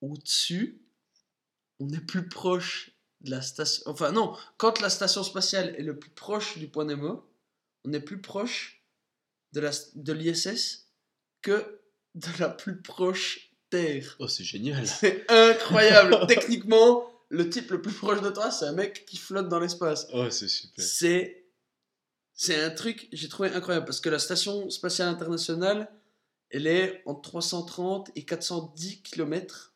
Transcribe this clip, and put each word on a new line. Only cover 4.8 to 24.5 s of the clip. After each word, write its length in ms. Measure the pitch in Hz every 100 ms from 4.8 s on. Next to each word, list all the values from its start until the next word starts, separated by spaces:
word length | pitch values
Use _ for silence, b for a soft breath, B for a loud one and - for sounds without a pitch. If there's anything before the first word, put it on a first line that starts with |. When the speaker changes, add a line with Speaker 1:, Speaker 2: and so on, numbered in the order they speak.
Speaker 1:
la 100 | 202
station 320 | - 190 202
spatiale 520 | 190 190 185 196 170 -
est 40 |
le 140 | 156 143
plus 120 | -
proche 480 | - - 208 208 160
du 100 | 156
point 160 | 151
Nemo, 400 | 151 143 151 226 - _ _ _ _ _
on 80 | 131
est 80 | 147
plus 200 | 147 196
proche 600 | - 196 240 - - - _ _ _ _ _ _ _
de 80 | 143
la, 100 | 147 143 -
de 180 | 165 143
l'I 180 | 156 165
S 160 | 165 190
S 400 | 226 - - _ _ _ _ _ _
que 360 | - 208 220 - _ _ _
de 140 | 170 170 170
la 80 | 165
plus 320 | - - 180
proche 680 | - - 185 185 - - - _ _
Terre. 460 | 180 165 139 131 -
Speaker 2:
Oh, 100 | 127
c'est 160 | -
génial. 420 | 90 101 127 139 110
Speaker 1:
C'est 380 | - 208 190 -
incroyable. 880 | 226 226 226 - 214 220 214 185 196
Speaker 2:
<laughs> 60 | 180
Speaker 1:
Techniquement, 800 | 226 - 220 196 220 233 240 - - _
le 180 | 165 175
type 220 | 247 -
le 100 | 180
plus 140 | 180
proche 260 | 196 202 202
de 80 | 196
toi, 220 | 202 226
c'est 160 | - 147
un 60 |
mec 340 | 139 131 - -
qui 100 | 180
flotte 320 | - 196 180
dans 100 | 170
l'espace. 460 | 170 175 165 151 -
Speaker 2:
Oh, 160 | 123 123
c'est 200 | - 98
super. 360 | - - -
Speaker 1:
C'est, 600 | - - 175 180 185 - _ _ _ _ _ _ _ _ _
c'est 260 | - - 156
un 60 | 160
truc, 380 | 160 233 - -
j'ai 160 | 156 156
trouvé 180 | - 190
incroyable, 360 | 180 180 170 139
parce 140 | 131
que 100 | 165
la 80 | 151
station 500 | - 175 202